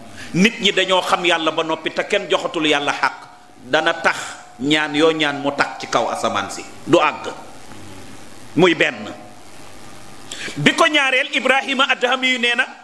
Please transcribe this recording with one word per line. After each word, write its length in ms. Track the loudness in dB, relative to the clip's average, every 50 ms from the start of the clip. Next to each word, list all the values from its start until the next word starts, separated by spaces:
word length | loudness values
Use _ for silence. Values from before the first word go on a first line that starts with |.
| -16 -16 -16 -14 -10 -2 2
Nit 260 | 2 4 2 2 2
ñi 100 | 0 2
dañoo 300 | 2 2 2 2 2 2
xam 220 | 2 2 0 2 2
Yàlla 260 | 2 2 2 2 0
ba 120 | 0 0 -2
noppi 260 | -2 -2 -4 -4 -4
te 120 | -4 -4 -2
kenn 240 | 0 0 -2 2 0
joxatul 380 | 0 0 0 -2 -2 0 2
Yàlla 260 | 2 2 2 2 0 0
xaq. 200 | 0 0 0 0 -4 -12 -20 -20 -20 -20 -20 -20 -20 -4
Dana 280 | 0 2 2 2 2 0
tax 240 | 2 2 0 0 0 -4 -10 -12 -14 -18 -18 -10 -4
ñaan 340 | 0 2 2 2 2 2 2
yoo 160 | 4 4 4
ñaan 280 | 4 4 0 0 0 -2
mu 100 | -2 -2 0
tag 240 | 0 0 -2 -4 -8
ci 80 | -2
kaw 220 | 0 2 2 2 0
asamaan 400 | 0 0 0 0 0 -2 -2 -4
si. 120 | -6 -10 -12 -12 -14 -10 2
Du 140 | 4 6 6
àgg. 320 | 6 4 0 -2 -6 -10 -10 -12 -14 -16 -16 -16 -16 -16 -14 -14 -14 -14 -14 -14 -14 -14 -14 -14 -14 -14 -14 -14 -14 -4 2
Muy 200 | 4 4 6 6
benn. 320 | 4 2 0 -2 -4 -10 -12 -12 -14 -16 -18 -18 -18 -18 -18 -16 -16 -16 -16 -16 -14 -14 -14 -14 -14 -14 -14 -14 -14 -14 -12 -10 -10 -10 -8 -4
Bi 180 | 0 2 2 4
ko 100 | 4 4
ñaareel, 440 | 4 4 4 4 4 2 0 0 0 -2
Ibrahima 520 | 0 2 2 2 2 2 0 2 2 2 2
Adhami 380 | 2 2 2 0 2 2 2 0
yu 80 | 2 2
nee 160 | 2 2 2
na, 100 | 2 0 -2 -6 -14